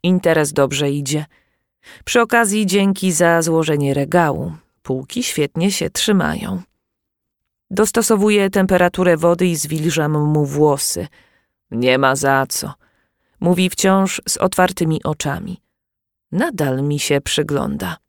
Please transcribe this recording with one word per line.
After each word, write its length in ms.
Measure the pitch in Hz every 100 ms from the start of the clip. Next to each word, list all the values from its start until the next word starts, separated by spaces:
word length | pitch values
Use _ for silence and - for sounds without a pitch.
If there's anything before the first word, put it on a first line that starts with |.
Interes 500 | 175 180 170 156 147
dobrze 380 | 147 139 139 147
idzie. 340 | 143 139 151 151 _ _ _ _ _ - -
Przy 180 | - 247
okazji 440 | 233 233 220 208 202
dzięki 460 | 196 196 196 190
za 300 | 160 170 170
złożenie 520 | 165 165 160 147 143
regału. 600 | 139 139 175 160 156 165 156 _ _
Półki 400 | - 131 135 240
świetnie 480 | 247 - 143 - 185
się 180 | 190 165
trzymają”. 720 | - - 196 151 - - 185 185 _ _ _ _ _ _ _ _ _ _
Dostosowuję 800 | 190 214 233 220 214 214 208 196
temperaturę 680 | 196 190 185 175 - 180 160
wody 300 | 170 170 185
i 80 | 160
zwilżam 560 | 151 156 156 156 151
mu 340 | 151 147 151 143
włosy. 640 | 143 151 139 - - 113 _ _ _ _ _ _
„Nie 260 | 113 127 131
ma 180 | 135 135
za 300 | 139 135 135
co”, 240 | - - - _ _ _ _ _ _
mówi 300 | 170 180 185
wciąż 520 | - 190 190 190 - -
z 100 | -
otwartymi 680 | 185 - 180 185 160 156
oczami. 580 | - 151 147 156 - 185 _ _ _ _ _ _ _
Nadal 520 | 165 320 202 143 131
mi 160 | 143 147
się 220 | - 143
przygląda. 760 | - - 151 143 - 143 185 160